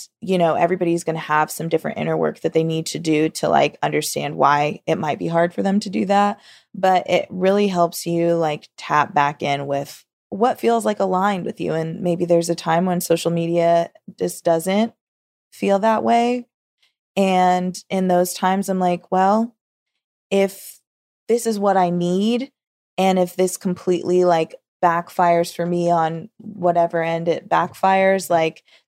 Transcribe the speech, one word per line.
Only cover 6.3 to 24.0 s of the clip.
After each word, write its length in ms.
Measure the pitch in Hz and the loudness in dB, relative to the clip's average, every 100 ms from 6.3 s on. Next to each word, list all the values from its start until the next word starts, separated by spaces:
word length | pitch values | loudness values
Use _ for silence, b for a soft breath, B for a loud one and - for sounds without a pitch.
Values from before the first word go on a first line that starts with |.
| 202 B B B | -2 B B B
But 340 | - 185 185 - | -2 2 2 2
it 160 | 175 - | -2 -2
really 400 | 180 185 202 202 | -2 2 2 2
helps 380 | 175 170 - 170 | 2 0 -2 -4
you, 280 | 170 170 170 | 0 0 0
like, 320 | 156 151 - - | 0 -4 -10 -14
tap 340 | - 151 139 | -2 0 2
back 280 | 147 143 147 | 2 0 0
in 240 | 143 143 139 | -4 -4 -4
with 380 | 139 139 - _ _ - | -6 -6 -16 _ _ -10
what 300 | 196 240 - | -2 -2 0
feels, 240 | 233 233 214 | 0 0 0
like, 140 | 208 | -2
aligned 440 | 196 185 202 190 | -2 0 0 -2
with 160 | - - | -6 -6
you. 140 | 170 | -4
And 260 | 160 160 170 | -4 -4 -4
maybe 220 | 175 170 | -2 0
there's 240 | 175 170 170 | 2 2 2
a 60 | |
time 320 | 170 170 165 185 | -4 0 0 2
when 140 | 180 | -2
social 300 | - 165 170 | 0 0 0
media 600 | 170 165 170 170 170 170 _ - - | -2 0 2 4 2 0 _ -16 -6
just 260 | 180 - | -6 -2
doesn't 500 | 170 165 180 202 233 _ _ _ _ _ _ | 0 0 2 0 0 _ _ _ _ _ _
feel 280 | - 196 196 | -4 0 2
that 220 | 220 220 | 2 0
way. 420 | 226 233 240 247 240 _ _ _ _ _ _ - | 2 2 2 -2 -8 _ _ _ _ _ _ 0
And 600 | 190 185 180 180 180 180 - | 2 4 4 2 -2 -6 -6
in 180 | 190 185 | -2 2
those 240 | 175 180 | 2 2
times, 340 | - 185 190 196 | 0 0 0 -2
I'm 100 | 185 | 0
like, 320 | 180 175 - | 0 -2 -2
"Well, 440 | 185 190 220 233 _ _ _ _ _ _ _ - | 2 2 2 0 _ _ _ _ _ _ _ -2
if 500 | 196 196 - - - _ _ _ _ - | 0 0 -4 -20 -20 _ _ _ _ -2
this 180 | 233 226 | -2 0
is 120 | 208 | 0
what 180 | 202 190 | 2 2
I 140 | 175 | 2
need, 640 | 175 175 185 214 240 277 _ _ _ _ - | 0 0 0 0 0 -4 _ _ _ _ -2
and 200 | 190 185 | 2 2
if 180 | 180 - | 0 0
this 200 | 185 - | -2 -2
completely, 680 | 190 180 - 180 | -6 -4 -2 -2